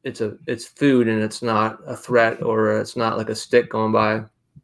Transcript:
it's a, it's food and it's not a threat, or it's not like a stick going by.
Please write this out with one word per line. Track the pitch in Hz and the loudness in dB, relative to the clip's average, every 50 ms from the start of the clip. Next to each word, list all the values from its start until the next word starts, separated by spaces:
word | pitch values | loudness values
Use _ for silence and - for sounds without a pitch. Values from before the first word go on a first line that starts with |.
| - | -12
it's | 131 113 - | -12 -8 -6
a, | 113 107 - - - | -6 -8 -8 -8 -8
it's | 156 160 156 - | -8 -8 -8 -10
food | - _ - 147 143 131 123 117 113 | -14 _ 0 2 4 4 4 4 2
and | 110 110 | 0 0
it's | 107 110 - - | -2 -4 -6 -6
not | 123 117 110 107 110 107 110 - - | -4 -2 0 0 0 -2 -4 -8 -12
a | 139 120 | -14 -14
threat, | - - - 123 117 113 113 113 - | -12 -4 0 2 4 4 2 0 -2
or | - 117 110 110 110 107 107 107 | -2 -2 0 2 2 2 0 0
it's | 107 - - | -2 -4 -4
not | 123 113 110 98 113 | -2 -2 -2 -2 -2
like | 110 110 | -4 -6
a | 110 | -6
stick | - - - - 120 117 - | -8 -2 2 2 2 2 2
going | - 110 110 110 | -2 -2 0 2
by. | 113 113 107 107 110 113 110 - _ _ _ _ _ - | 2 2 2 2 0 -2 -6 -10 _ _ _ _ _ -20